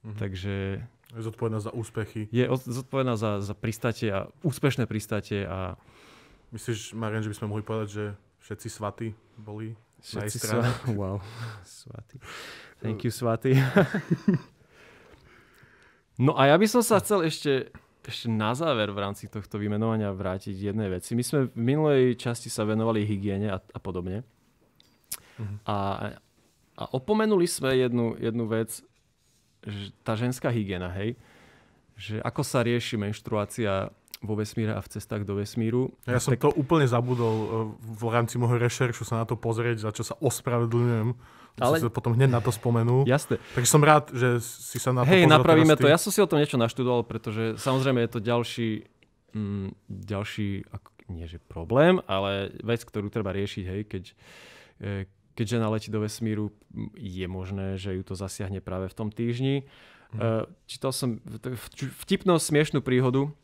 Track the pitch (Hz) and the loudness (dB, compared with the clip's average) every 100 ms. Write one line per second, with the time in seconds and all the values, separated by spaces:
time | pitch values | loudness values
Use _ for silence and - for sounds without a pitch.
0 | 113 104 101 92 98 98 98 98 117 _ | -12 -6 -6 -6 -6 -4 -4 -6 -10 _
1 | _ 117 110 107 117 110 104 120 110 - | _ -10 -10 -4 -4 -2 -6 -8 -8 -8
2 | 104 110 107 117 120 131 123 120 131 135 | -6 -8 -4 0 2 0 -2 -8 -4 -2
3 | 127 113 110 104 98 104 113 - 123 113 | 0 0 0 -2 -4 -6 -6 -2 -4 -2
4 | 113 95 - _ 160 127 143 127 113 107 | -2 -2 -4 _ -4 0 0 0 -2 -4
5 | - 107 - 104 98 92 92 92 - - | -4 -6 -4 -4 -4 -6 -8 -10 -18 -20
6 | - - - - _ 110 - 110 - 110 | -20 -20 -20 -20 _ -12 -6 -6 -8 -8
7 | 110 110 107 101 107 107 104 110 104 104 | -4 -4 -4 -6 -6 -6 -6 -6 -6 -6
8 | 104 101 _ _ - 107 113 - 104 - | -8 -8 _ _ -14 -12 -10 -8 -8 -6
9 | 113 107 _ - 107 104 110 110 _ _ | -10 -10 _ -20 -16 -12 -12 -14 _ _
10 | - - 104 117 107 117 120 117 - 104 | -12 -8 -6 -6 -2 0 0 0 -2 -2
11 | 95 101 - - 117 107 92 - - 110 | -2 -4 -8 -12 -12 -14 -18 -20 -18 -18
12 | - 127 - - - - - - 110 110 | -18 -20 -16 -16 -14 -18 -20 -10 -6 -4
13 | 120 - 117 113 131 131 131 202 160 196 | -4 -2 -2 0 4 4 6 4 4 0
14 | - 160 - 175 - _ _ - - - | -2 0 2 0 -4 _ _ -20 -20 -20
15 | - - - - _ _ - _ - _ | -20 -20 -20 -20 _ _ -20 _ -20 _
16 | _ - 131 135 135 160 214 247 220 208 | _ 2 2 6 6 6 6 4 4 2
17 | - 202 160 156 151 135 - - _ _ | 4 2 2 0 0 0 -2 -14 _ _
18 | - - 120 110 110 127 165 123 104 101 | -14 -8 -2 0 0 0 0 2 0 -2
19 | 101 104 - 107 101 107 104 104 113 110 | -4 -6 -10 -12 -8 -6 -2 0 0 0
20 | 104 95 95 92 107 95 101 104 101 90 | -2 -2 -4 -4 -6 -6 -4 -2 -2 -4
21 | - 117 123 151 131 - 117 147 156 139 | -2 -2 0 0 0 0 0 2 4 6
22 | 127 120 123 117 117 - 107 110 113 113 | 4 2 -4 -6 -6 -2 0 2 2 0
23 | 104 104 101 98 107 95 _ - 98 90 | 0 -2 -2 -2 -2 -4 _ -10 -8 -6
24 | 90 98 131 _ _ _ _ _ _ _ | -6 -8 -10 _ _ _ _ _ _ _
25 | _ - - - 104 104 - 101 98 98 | _ -14 -14 -12 -10 -10 -4 -2 -2 -4
26 | 104 - _ _ _ _ _ - - 135 | -6 -10 _ _ _ _ _ -12 -6 -6
27 | 131 214 220 202 170 - 135 131 127 120 | 0 2 4 4 2 0 0 2 2 2
28 | 117 - 113 113 113 113 113 - _ _ | -2 -2 -4 -2 -2 -2 -4 -8 _ _
29 | _ _ _ _ _ _ - 101 101 - | _ _ _ _ _ _ -12 -12 -12 -12
30 | - 110 123 131 139 117 98 92 90 92 | -4 -2 -2 -2 -2 -2 -2 -4 -4 -4
31 | 107 123 - - - - _ _ _ - | -4 -6 -16 -20 -20 -20 _ _ _ -18
32 | 98 107 117 - 139 135 120 120 - 113 | -10 -6 -4 -4 -2 0 2 0 -2 -4
33 | 101 104 - 107 101 - 107 95 98 - | -4 -6 -4 -2 -2 -2 0 0 -2 -10
34 | _ - 104 107 107 - 110 107 - 107 | _ -14 -6 -4 -2 -2 -2 -4 -8 -12
35 | - 107 101 101 104 - 110 123 131 - | -8 -6 -4 -4 -4 -2 0 0 -2 -6
36 | - 120 - 123 147 156 135 165 135 120 | -2 0 2 4 4 2 2 4 4 4
37 | 123 123 117 110 107 113 110 110 110 107 | 2 0 2 0 -2 -2 -4 -8 -14 -6
38 | 113 117 117 120 120 120 120 - 127 117 | 0 2 2 0 2 4 2 2 0 0
39 | - 117 117 113 117 113 120 117 107 - | -4 -2 -2 -2 -2 0 0 -2 -4 -6
40 | 110 - 139 - - 120 117 120 120 113 | -8 -2 -2 0 -2 0 2 2 4 2
41 | 113 127 - - - - 127 160 120 - | 0 -4 -12 -20 -20 -2 2 2 0 -2
42 | 123 117 135 120 123 - 123 117 113 127 | 0 4 4 4 2 0 0 2 4 4
43 | 139 139 - 117 - - 120 151 147 151 | 4 2 0 -4 -2 0 4 6 8 6
44 | 147 127 127 120 117 - - 127 - 127 | 4 0 2 2 -2 -12 -12 -4 0 2
45 | 123 185 165 156 127 160 160 151 143 165 | 6 8 10 8 10 8 8 8 8 6
46 | - 196 190 156 147 131 113 - 127 123 | 4 4 4 4 4 2 2 0 0 0
47 | 110 113 117 107 113 107 135 131 131 123 | 0 -6 -6 -4 -4 -2 0 2 2 2
48 | 117 120 107 120 117 - 113 107 - _ | 2 -2 0 0 0 -2 -2 -4 -8 _
49 | _ _ _ 110 101 101 98 - _ 95 | _ _ _ -6 -4 -4 -6 -10 _ -14
50 | 95 101 107 - 101 98 - - - _ | -6 -6 -6 -4 -4 -4 -8 -16 -16 _
51 | - 85 82 85 _ - 85 120 165 185 | -14 -12 -10 -14 _ -12 0 4 6 4
52 | - 95 98 98 98 - 107 117 - 107 | 0 -2 -2 -4 -6 -8 -4 -4 -4 -6
53 | 104 113 98 95 98 - 92 95 107 95 | -6 -4 -4 -4 -4 -6 -8 -8 -6 -10
54 | 92 _ - - - - - _ 101 98 | -12 _ -20 -20 -20 -20 -20 _ -8 -8
55 | 95 _ _ - 110 120 110 110 107 107 | -8 _ _ -6 -2 0 0 0 -2 -2
56 | 107 - 113 107 104 - _ - 107 - | -2 -2 -2 -2 -4 -8 _ -10 -10 -8
57 | 104 90 90 92 92 98 95 95 98 92 | -10 -6 -6 -6 -6 -6 -4 -6 -4 -6
58 | 95 92 98 - 95 95 92 92 92 - | -6 -8 -8 -8 -8 -8 -6 -6 -6 -6
59 | 107 - 120 120 135 139 135 - - - | -8 -4 -4 0 0 0 -4 -20 -20 -20
60 | - 107 117 110 - - - - 135 131 | -14 -4 0 0 -4 -12 -18 -6 -4 -2
61 | 127 110 - 110 131 123 - - 135 - | -4 -4 -10 -12 -8 -10 -12 -10 -10 -10
62 | - 190 190 170 - 151 156 143 127 127 | -2 0 4 4 6 4 4 2 2 4
63 | 127 131 143 - | 4 4 0 -4